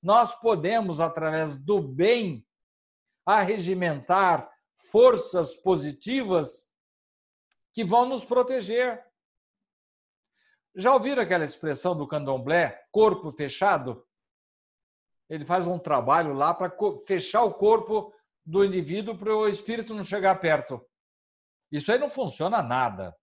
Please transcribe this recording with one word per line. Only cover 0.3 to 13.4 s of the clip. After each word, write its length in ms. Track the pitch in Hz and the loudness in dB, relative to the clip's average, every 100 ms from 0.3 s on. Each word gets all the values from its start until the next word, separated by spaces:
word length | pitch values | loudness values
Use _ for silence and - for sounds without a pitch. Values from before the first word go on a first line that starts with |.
podemos, 640 | - 226 196 160 226 196 151 | 0 0 0 0 -2 -2 -2
através 560 | 165 165 156 156 156 139 | -4 -2 -4 -2 -4 -8
do 240 | 143 202 | -2 -2
bem, 640 | 147 131 185 240 202 127 _ _ _ _ _ _ _ _ | -2 0 2 2 -2 -8 _ _ _ _ _ _ _ _
arregimentar 1300 | - 214 190 214 175 185 180 143 127 180 185 165 - _ _ _ - | 0 2 2 -2 -2 -2 -2 -4 0 4 4 2 -2 _ _ _ -2
forças 680 | 214 254 226 - 180 160 - | 6 6 6 -2 -2 -4 -4
positivas 1120 | - 180 147 143 196 262 226 180 139 - _ _ _ _ _ _ _ _ _ _ _ | 0 0 0 -10 -6 -4 0 -2 -2 -10 _ _ _ _ _ _ _ _ _ _ _
que 120 | - | -6
vão 220 | 202 233 247 | 2 2 2
nos 180 | 262 | -2
proteger. 800 | - 254 247 262 196 233 254 247 - _ _ _ _ _ _ _ _ _ _ _ _ _ _ _ _ | -2 0 0 -2 -2 -2 -2 -4 -14 _ _ _ _ _ _ _ _ _ _ _ _ _ _ _ _
Já 200 | 180 202 | -2 2
ouviram 280 | 254 226 277 | 4 2 -2
aquela 220 | 190 180 | 0 0
expressão 520 | 151 - 156 135 180 170 | -2 -6 -8 -4 -4 -4
do 100 | 143 | -4
candomblé, 800 | 151 139 135 - 170 160 - _ | -6 -4 -4 0 0 0 -4 _
corpo 400 | 208 214 180 156 | 4 4 4 -6
fechado? 760 | 135 | -8